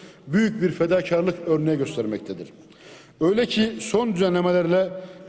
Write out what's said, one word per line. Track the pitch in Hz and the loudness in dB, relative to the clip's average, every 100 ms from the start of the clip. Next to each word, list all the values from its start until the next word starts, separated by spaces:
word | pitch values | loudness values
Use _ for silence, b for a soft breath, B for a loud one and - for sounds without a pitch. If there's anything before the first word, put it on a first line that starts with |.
| B B - | B B -2
büyük | 180 220 220 | 0 2 0
bir | 185 | -2
fedakarlık | - 170 185 175 170 185 175 170 | 0 2 2 2 0 0 -2 0
örneği | 156 156 151 | 0 2 0
göstermektedir. | - 117 107 101 - 87 85 - - B B B B - | -2 -2 -4 -6 -8 -12 -12 -18 -20 B B B B 0
Öyle | 160 214 240 | 2 2 2
ki | 214 220 220 | 0 0 -2
son | - 208 240 | -2 0 0
düzenlemelerle | 175 190 180 180 180 170 185 185 B B B | 2 2 2 2 2 2 2 0 B B B